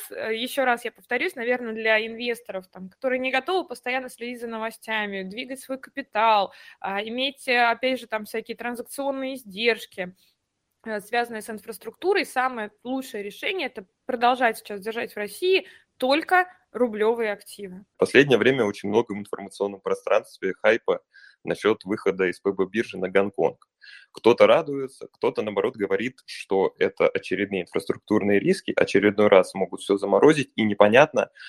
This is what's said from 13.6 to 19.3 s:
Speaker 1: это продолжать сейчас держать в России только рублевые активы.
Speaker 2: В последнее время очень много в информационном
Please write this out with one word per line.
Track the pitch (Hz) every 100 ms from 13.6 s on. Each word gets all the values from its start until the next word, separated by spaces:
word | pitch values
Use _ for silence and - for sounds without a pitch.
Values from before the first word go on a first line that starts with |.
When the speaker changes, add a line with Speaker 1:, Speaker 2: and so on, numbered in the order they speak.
| 269 -
Speaker 1:
это | 190 _ -
продолжать | 240 240 247 240 226
сейчас | - 208
держать | 196 226 233
в | -
России | 202 - 359 381 - - _ -
только | 254 294 330 370 359 - _
рублевые | 226 240 214 214 233 220
активы. | 208 - - 196 185 - -
Speaker 2:
В |
последнее | - 123 143 117
время | 113 135 104
очень | - 101
много | 107 117
в | 101
информационном | 101